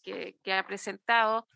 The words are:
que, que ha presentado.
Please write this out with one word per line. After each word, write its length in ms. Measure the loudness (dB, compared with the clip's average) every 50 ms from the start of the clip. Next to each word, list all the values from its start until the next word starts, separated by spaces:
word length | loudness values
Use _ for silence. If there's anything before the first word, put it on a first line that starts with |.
| -10
que, 340 | -10 -10 -8 -10 -10 -12 _ -6
que 80 | -2 -2
ha 120 | -2 -2
presentado. 840 | -2 -6 -8 -6 -8 -10 -6 _ 2 4 4 4 4 2 0 -2 _ _